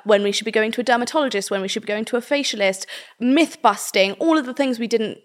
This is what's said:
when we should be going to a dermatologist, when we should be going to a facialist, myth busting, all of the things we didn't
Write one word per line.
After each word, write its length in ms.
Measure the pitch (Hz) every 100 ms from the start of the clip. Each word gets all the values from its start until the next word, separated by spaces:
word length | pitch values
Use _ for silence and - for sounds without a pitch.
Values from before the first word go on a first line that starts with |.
when 220 | 208 202
we 80 | 202
should 120 | 202
be 60 | 214
going 220 | 214 220
to 80 | 233
a 40 |
dermatologist, 680 | 226 240 240 320 269 202 -
when 100 | 196
we 60 | 190
should 140 | 220
be 40 | -
going 180 | 208
to 120 | 220 247
a 40 |
facialist, 640 | - 285 - 214 196 190 - - - -
myth 420 | 247 294 311 -
busting, 520 | 226 208 - 208 190
all 220 | - 330 311
of 80 |
the 100 | 254
things 260 | 254 269 226
we 80 | 233
didn't 300 | 226 214 -